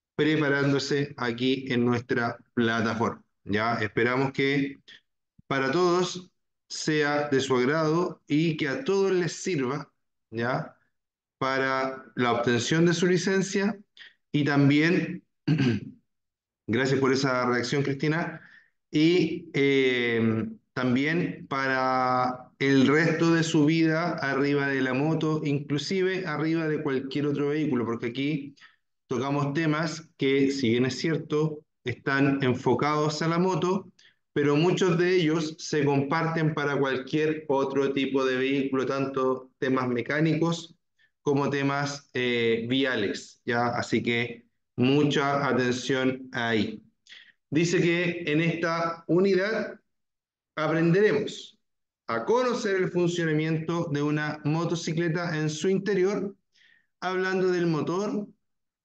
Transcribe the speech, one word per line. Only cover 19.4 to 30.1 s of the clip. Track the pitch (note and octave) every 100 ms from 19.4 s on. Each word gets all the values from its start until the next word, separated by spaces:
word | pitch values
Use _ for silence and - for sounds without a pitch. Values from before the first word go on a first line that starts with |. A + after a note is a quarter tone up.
| -
eh, | C#3+ C#3 C#3 C3 B2 A#2+ A#2 A2+ A2 A2 - _
también | - B2+ B2 D3 E3+ E3+ - -
para | C3+ C3+ C3 C3 B2+ B2+ B2+ B2+ - - -
el | C#3 C3+ B2+
resto | D3+ E3 E3 E3 E3
de |
su | D#3 E3 D3
vida | E3 D#3+ D#3+ E3+
arriba | D#3+ C#3 C3+ C#3+ C#3+ C#3
de | C3+
la | C3 B2+
moto, | D3+ D#3+ D#3+ D#3
inclusive | D#3 C#3+ D3 D3 - F#3+ F#3 F#3 F3
arriba | D3 D#3 E3 D#3+
de | D3
cualquier | D3+ C3 C3+ C#3+ C#3+
otro | C#3 C#3+
vehículo, | D3+ D3 B2 A2
porque | A#2 A#2+
aquí | B2 C#3 D#3 - - - _ _ _ -
tocamos | B2 C#3 C#3+ C#3
temas | C#3+ D#3+ D3+ D#3+ - -